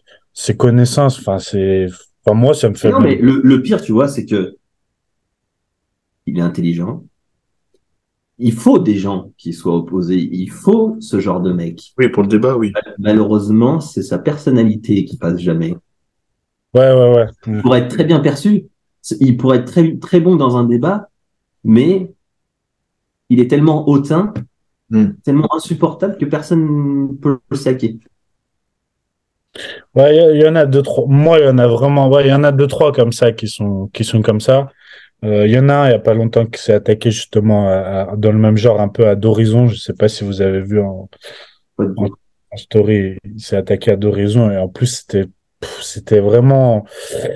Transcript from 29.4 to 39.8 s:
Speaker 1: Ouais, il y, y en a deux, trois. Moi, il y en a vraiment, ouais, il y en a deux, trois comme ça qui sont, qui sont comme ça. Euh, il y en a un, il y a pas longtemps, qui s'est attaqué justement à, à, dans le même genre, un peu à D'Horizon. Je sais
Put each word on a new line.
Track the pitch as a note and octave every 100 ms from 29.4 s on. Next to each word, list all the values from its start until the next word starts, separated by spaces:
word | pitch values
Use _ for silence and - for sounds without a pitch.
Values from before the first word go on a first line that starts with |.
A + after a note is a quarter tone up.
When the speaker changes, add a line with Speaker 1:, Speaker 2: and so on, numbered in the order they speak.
| _ - - - _ C3
Speaker 1:
Ouais, | C#3+ D#3
il | E3 D3+
y, |
y | D#3
en | E3
a | C#3+
deux, | C3+
trois. | C#3 C3+ B2
Moi, | C#3 D#3 D#3+
il | C#3
y |
en | B2+
a | A#2+
vraiment, | A#2 C#3 C#3+ C3
ouais, | C#3+ C3+
il |
y |
en | C#3
a | D3
deux, | C#3 C#3
trois | - D3+
comme | C3+ A#2
ça | - A#2+
qui | A2+ G#2+
sont, | - G2+ G2 G2
qui | -
sont | A2 A2+
comme | A2 G#2+
ça. | - C3+ C3+ _ _ - _ _
Euh, | G#2+ G#2 G#2+
il |
y | B2
en | C#3
a |
un, | C#3+ C#3
il |
y | A2
a |
pas | -
longtemps, | A2 A2+ A#2 A2+
qui | -
s'est | -
attaqué | G#2 - G#2+ A#2
justement | A2 - G#2+ G#2+ G#2 G2
à, | F#2+ F#2+ G2 G2
à, | G#2
dans | G#2+
le | G#2+
même | A2 G#2+
genre, | A#2 G#2
un | G2+
peu | - A2
à | G2+
D'Horizon. | A2 G#2+ A2 A#2 A#2+
Je |
sais | -